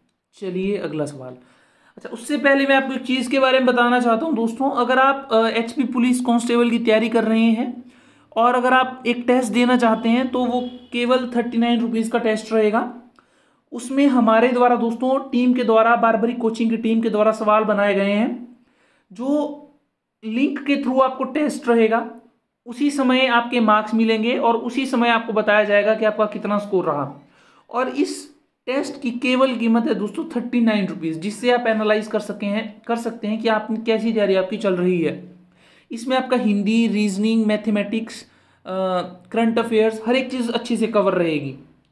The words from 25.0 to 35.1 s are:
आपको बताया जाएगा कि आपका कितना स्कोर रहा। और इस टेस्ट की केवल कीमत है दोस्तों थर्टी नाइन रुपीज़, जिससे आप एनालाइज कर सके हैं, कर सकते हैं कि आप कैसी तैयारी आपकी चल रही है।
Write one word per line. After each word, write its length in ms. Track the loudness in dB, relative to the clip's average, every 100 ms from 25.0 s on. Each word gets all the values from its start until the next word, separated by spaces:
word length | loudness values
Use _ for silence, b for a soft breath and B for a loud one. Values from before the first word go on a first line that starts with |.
| 2
आपको 240 | 0 0
बताया 320 | -2 2 2
जाएगा 300 | 4 2 2
कि 100 | 2
आपका 220 | 0 0 -2
कितना 320 | -2 -4 -4
स्कोर 260 | 0 -2
रहा। 260 | 0 -2 -4 -10 -20 b b b b
और 180 | -4 -4
इस 280 | -2 -2 -4 -14 _ _ _ -6
टेस्ट 340 | -4 -4 -6
की 80 | -8
केवल 440 | -4 0 2 2 0
कीमत 300 | 2 2 0
है 60 |
दोस्तों 300 | -2 -4 -8 -8 -8
थर्टी 240 | -4 0
नाइन 260 | 2 0 -2
रुपीज़, 320 | -6 -8 -6
जिससे 300 | -8 -4 0
आप 160 | 2 0
एनालाइज 400 | 0 0 0 0
कर 140 | -6
सके 260 | -6 -8 -4
हैं, 360 | -4 -6 -10 -6
कर 100 | -6
सकते 320 | -6 -6 -6
हैं 120 | -2
कि 80 | 0
आप 200 | 0 -2 -4 -2
कैसी 260 | 0 0
तैयारी 220 | 0 2
आपकी 220 | 2 0 -2
चल 180 | -2
रही 260 | 0 2 2
है। 220 | -2